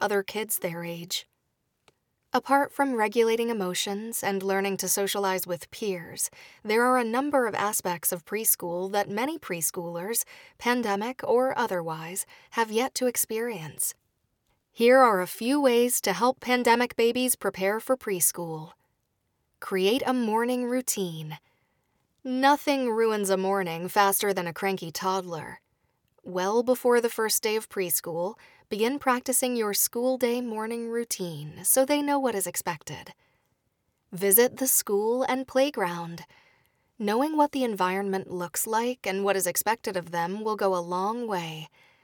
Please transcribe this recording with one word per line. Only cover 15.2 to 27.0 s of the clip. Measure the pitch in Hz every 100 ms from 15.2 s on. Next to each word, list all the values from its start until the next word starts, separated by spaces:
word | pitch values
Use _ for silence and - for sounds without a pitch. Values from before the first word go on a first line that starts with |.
a | 180
few | - 226 294
ways | 269 233 240 -
to | 208
help | 175 240 262
pandemic | - 247 240 233 240 -
babies | 233 240 254 -
prepare | 196 190 190 220
for | -
preschool. | 262 - 185 - - 170 156 156 - _ _ _ _ _ _ _ _
Create | - 190 190 254 -
a |
morning | 254 226 220 233 254
routine. | 247 254 254 - 185 160 156 151 _ _ _ _ _ _ _ _
Nothing | 262 254 277 285 - 277 254
ruins | 220 226 214 196
a | 190
morning | 190 196 175 165 180
faster | 214 196 196 208
than | 190 175
a |
cranky | - 196 190 165
toddler. | - 190 190 180 160 131 - _ _ _ _ _ _
Well | - 180 190 226
before | 240 254 247 240